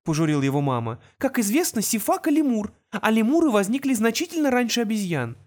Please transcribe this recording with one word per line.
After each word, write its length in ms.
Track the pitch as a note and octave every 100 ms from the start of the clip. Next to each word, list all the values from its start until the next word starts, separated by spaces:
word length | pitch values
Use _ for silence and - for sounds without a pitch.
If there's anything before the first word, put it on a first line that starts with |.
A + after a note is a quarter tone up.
пожурила 380 | - D#3 D#3+ D3
его 200 | C3+ C#3+
мама. 400 | C#3 B2 A2+ A#2+ - _
«Как 220 | C4 B3+
известно, 420 | G3+ C#4 F4+ A3+
сифака 480 | - A3 - F#4 D#4+
лемур, 440 | D4 C#4+ A3+ G#3 - _
а 220 | G#3+ G#3+
лемуры 380 | A3 A3 D#4+ D#4+
возникли 440 | G#3 G3 C4+ C4+
значительно 560 | A3+ A3+ - F4 E4+ C#4+
раньше 320 | B3 A#3 A#3+
обезьян». 540 | G#3+ A3 F#3 D3+ A#2+ -